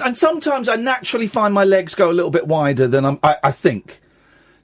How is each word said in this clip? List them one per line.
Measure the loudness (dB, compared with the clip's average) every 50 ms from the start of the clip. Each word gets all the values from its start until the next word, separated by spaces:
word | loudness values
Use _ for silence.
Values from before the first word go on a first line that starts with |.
| -4
And | -4 -2
sometimes | 0 0 0 0 0 -2 -2 -2 -2 -2 -2
I | -2
naturally | -2 -2 -2 -4 -4 -4 -4 -4 -4 -4 -2
find | -2 0 0 2 2
my | 2 4
legs | 4 4 2 0 -2 -2
go | 0 2 2
a |
little | 2 0 0 0
bit | -2 -2 0
wider | 0 -2 0 0 0 0 0 0
than | 2 2 2 0
I'm, | 0 0 0
I, | 2 0 2 2 0
I | -2
think. | -2 0 0 0 0 -2 -8 -14 -20 -20 _ _ _ _ _ _ _ _ _ _ _ _